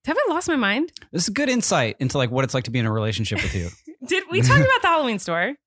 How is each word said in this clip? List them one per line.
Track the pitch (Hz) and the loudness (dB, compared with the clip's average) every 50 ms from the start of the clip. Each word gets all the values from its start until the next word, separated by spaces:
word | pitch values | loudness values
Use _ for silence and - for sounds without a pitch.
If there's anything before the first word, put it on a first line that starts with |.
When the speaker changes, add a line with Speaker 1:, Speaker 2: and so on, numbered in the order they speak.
| _ | _
Speaker 1:
Have | - 320 508 | -2 0 0
I | 587 440 | 0 0
lost | 302 339 - - | 0 -2 0 0
my | 320 | 0
mind? | 269 220 196 202 247 320 349 _ - - _ | 0 2 0 0 0 -2 -4 _ -18 -18 _
Speaker 2:
This | - 165 170 | -4 -2 -2
is | - | 0
good | 196 262 294 262 | 0 0 0 0
insight | 254 240 - - 196 156 123 110 - _ | 0 0 0 2 2 2 2 0 -2 _
into, | 131 123 - 143 | -4 -2 0 0
like, | 127 110 | 0 0
what | 123 131 135 | 0 -2 -2
it's | 123 - | 0 -2
like | 131 120 | -4 -4
to | 120 | -2
be | 117 127 | -2 -2
in | 113 | 0
a | 110 | 0
relationship | 107 110 107 110 104 113 110 - 107 92 | 0 0 -2 -2 -2 -2 -4 -4 -4 -4
with | - 98 - | -4 -4 -4
you. | 95 85 87 - _ _ | -4 -6 -6 -10 _ _
Speaker 1:
<laughs> | 311 349 _ 254 | -20 -18 _ -6
Did | 247 359 381 370 330 | -4 -4 -4 -4 -2
we | 339 392 | 0 2
talk | - - 539 571 | 4 6 6 6
about | 539 523 523 480 | 6 4 4 4
the | - 359 | 4 2
Halloween | 339 320 294 247 220 196 | 2 2 2 0 -2 -4
store? | - - 165 170 180 233 285 _ _ | -4 -4 -2 -2 -2 -4 -6 _ _